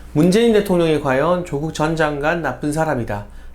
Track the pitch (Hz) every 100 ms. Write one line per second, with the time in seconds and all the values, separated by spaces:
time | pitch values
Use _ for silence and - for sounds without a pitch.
0 | - 147 175 202 233 208 202 180 165 151
1 | 139 131 156 180 175 143 156 156 156 160
2 | 151 147 147 170 147 123 147 151 156 131
3 | 113 104 - - -